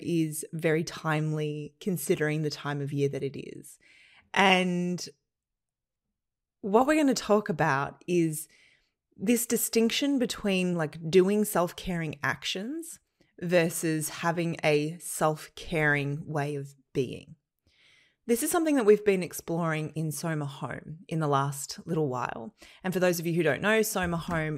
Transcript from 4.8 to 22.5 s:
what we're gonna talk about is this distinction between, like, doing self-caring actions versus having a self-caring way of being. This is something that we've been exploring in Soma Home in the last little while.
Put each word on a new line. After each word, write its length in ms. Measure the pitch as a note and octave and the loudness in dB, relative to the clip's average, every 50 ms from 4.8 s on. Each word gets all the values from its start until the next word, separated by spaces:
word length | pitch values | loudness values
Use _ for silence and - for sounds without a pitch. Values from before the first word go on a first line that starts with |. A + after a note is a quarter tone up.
| F3 F3 F3+ E3+ - - - _ _ _ _ _ _ _ _ _ _ _ _ _ _ _ _ _ _ _ _ _ _ _ _ _ _ _ _ _ | -2 -2 -4 -6 -8 -12 -14 _ _ _ _ _ _ _ _ _ _ _ _ _ _ _ _ _ _ _ _ _ _ _ _ _ _ _ _ _
what 260 | - G#3 G3 A3+ C4 C4+ | -6 2 4 4 6 6
we're 100 | D#4 D#4 | 4 4
gonna 160 | D#4 C4+ B3 | 4 4 2
talk 340 | - - - G3+ G#3+ G#3 - | 2 2 2 2 2 4 0
about 560 | F#3+ D3 D3 D#3+ C#3 C3+ C#3 D3 - - - - | 0 0 2 2 2 2 0 -4 -6 -12 -6 0
is 400 | F3+ F3 E3 D#3+ D#3 D3+ - - _ _ _ _ _ _ _ _ _ _ _ _ _ | 2 2 2 2 0 -4 -10 -14 _ _ _ _ _ _ _ _ _ _ _ _ _
this 300 | - G3 G3 B3 A3+ - | -6 2 2 2 2 2
distinction 760 | - A#3+ A3+ - - - A3+ A3+ A#3 - - D4 C#4 C#4+ C4+ | 0 -2 -2 -2 0 2 2 2 2 2 0 0 0 2 0
between, 560 | A#3 - - - - G#3 F#3+ F#3 F3+ F3+ F3 | 0 -2 -4 -4 -2 0 0 2 2 0 0
like, 340 | E3+ D#3 D3 - E3 E3 D#3+ | 0 -2 -4 -4 -8 -8 4
doing 360 | D#3 F#3 F3+ F#3+ G#3 G#3 G#3+ | 6 6 6 6 4 2 0
self-caring 720 | G#3 - F3+ F3 F3 - - - F#3 F3+ E3+ E3 D#3 - - | 2 2 0 0 0 -2 -8 -8 -6 -4 -4 -4 -6 -6 -4
actions 760 | - C3 C3+ - - - - F#3+ G3 A#3 D4+ E4 E4 - - - _ _ _ _ _ _ _ - | -4 -4 -4 -4 -6 -6 -6 -6 -6 -8 -8 -8 -10 -12 -16 -18 _ _ _ _ _ _ _ -10
versus 680 | F3+ E3+ F3+ F3 E3 E3+ E3 - - D#3+ D#3 D#3 D3+ - | -4 2 2 4 2 2 -2 -2 -2 -2 -2 -2 -4 -6
having 480 | - - - E3+ E3 F3 E3+ E3+ E3+ - - | -8 -4 -2 -2 -2 0 -2 -2 -4 0 0
a 340 | D#3+ D3+ D3 D3 D#3 E3+ E3+ | 2 2 2 2 -2 -6 -10
self-caring 1200 | - - - - E3+ D#3 D#3 D#3 - - _ - - - F#3 D#3 D3+ D3+ C#3+ C#3+ C#3 C#3 C#3+ D3+ E3+ | -12 -12 -4 0 0 0 0 -2 -8 -16 _ -16 -10 -4 -2 0 2 2 2 2 0 -2 -4 -6 -8
way 300 | - D3+ D3+ C#3 D3 D3 | -6 -4 -4 -4 -4 -4
of 200 | C#3 C#3 C#3 - _ _ _ _ | -8 -8 -12 -16 _ _ _ _
being. 420 | D3 C3 A2+ G#2+ - - - - _ _ _ _ _ _ _ _ _ _ _ _ _ _ _ _ _ _ - | -2 -2 -2 -4 -12 -14 -18 -20 _ _ _ _ _ _ _ _ _ _ _ _ _ _ _ _ _ _ 0
This 140 | A#3+ A#3 | 0 0
is 80 | D4+ D#4+ | 2 0
something 260 | - F4 E4 D#4+ D4 C#4 | 2 2 2 4 4 4
that 100 | A3+ G3 | 8 8
we've 180 | G#3+ G3+ G#3 | 6 6 6
been 160 | G#3 G3 F#3 | 2 2 2
exploring 680 | F3+ - - - - - E3+ E3 F3 E3 D#3 D#3 D#3 D3+ - | 0 -4 -8 -12 -6 -4 -2 0 0 0 0 -2 -4 -4 -6
in 180 | D#3 D#3+ D#3 | -4 -4 -4
Soma 360 | D3 - - E3+ D#3+ D3+ C#3+ C#3+ | -4 -4 -4 -4 -4 -4 -4 -6
Home 500 | C#3 - - B2 - - - - D3+ D#3 - - | -8 -10 -10 -8 -8 -10 -12 -14 -16 -16 -12 -6
in 120 | - E3 | -4 -2
the 80 | D#3+ D3 | 0 2
last 500 | C#3+ C3+ C#3 C#3+ C#3+ C#3 - - - - - | 2 2 0 0 -4 -6 -10 -12 -12 -14 -6
little 220 | - E3+ E3 D#3 C#3 | -4 -2 0 0 0
while. 460 | B2 B2 A#2+ - - - A3+ A3 | 0 -2 -4 -4 -6 -8 -12 -14